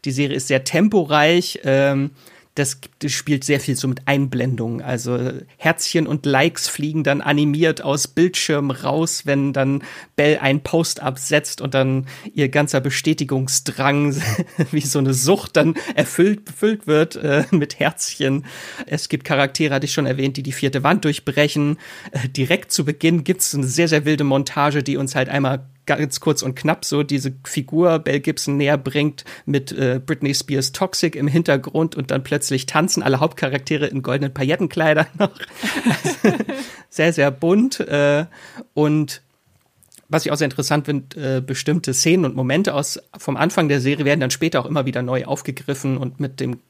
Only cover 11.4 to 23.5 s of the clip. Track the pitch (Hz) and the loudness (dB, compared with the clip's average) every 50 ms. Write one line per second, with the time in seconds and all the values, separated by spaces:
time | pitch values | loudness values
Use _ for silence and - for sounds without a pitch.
11.4 | 147 - - - 143 139 131 135 131 131 131 135 131 131 - - - 214 - 160 | 0 -2 -10 -6 -6 -2 0 2 2 2 2 0 -2 -4 -12 -16 -16 -10 -2 0
12.4 | 143 135 135 147 147 151 - 143 127 143 131 - - 156 151 - 151 127 139 135 | 0 2 2 2 2 2 0 0 0 0 -4 0 0 0 0 0 0 -2 0 -2
13.4 | 131 131 - - - - 117 - 135 139 139 143 147 147 135 151 160 110 110 - | 0 0 -2 -2 -2 -4 -4 0 0 2 2 2 2 2 0 -2 -2 -2 -2 -2
14.4 | 175 - - - 160 - - 151 143 139 - 147 135 131 131 131 135 156 196 202 | -4 -6 -2 -2 -2 0 0 -2 -2 0 0 2 2 2 2 2 4 2 2 2
15.4 | - - _ 165 143 160 165 - - - - - 139 - - - 170 202 208 208 | 0 0 _ 4 4 4 2 0 -4 -4 0 0 0 0 2 4 4 4 4 0
16.4 | - - - - - 214 220 208 - - 151 151 160 160 - - - 151 139 147 | -4 -16 -6 0 0 0 0 0 0 2 4 4 4 2 -2 -4 -2 2 2 2
17.4 | - - - 165 143 143 - - 139 147 156 - - - - - 147 135 135 139 | 2 4 2 2 2 0 -2 0 0 0 0 -2 -8 -8 -4 -2 0 0 0 -2
18.4 | 139 - - - - - - - - - 147 156 - - - 131 - - 151 135 | -4 -8 -16 -16 -16 -16 -14 -14 -8 -6 -6 -6 -4 -4 -6 -6 -2 0 2 2
19.4 | 139 135 - - 160 151 139 139 151 151 - - 190 123 127 135 135 127 123 143 | 2 0 0 0 0 0 0 0 -2 -2 -2 0 0 0 0 0 0 -2 -2 -4
20.4 | 131 135 131 - - 135 135 139 139 147 170 - - 156 143 - - - 131 - | -6 -6 -6 -2 -2 -2 -2 2 2 2 2 4 2 0 -2 0 -4 -4 2 2
21.4 | 147 147 - 151 147 147 151 - - - - - - - - 135 120 131 131 135 | 2 2 2 2 2 0 0 -2 -6 -18 -18 -18 -18 -8 -6 -4 -4 -4 -2 -2
22.4 | 131 131 165 208 - - - - 151 139 151 - - 156 165 170 139 - 180 175 | 0 0 0 -2 -2 -4 -2 -2 0 0 -2 2 2 4 4 4 2 0 -2 0
23.4 | - - | -2 -2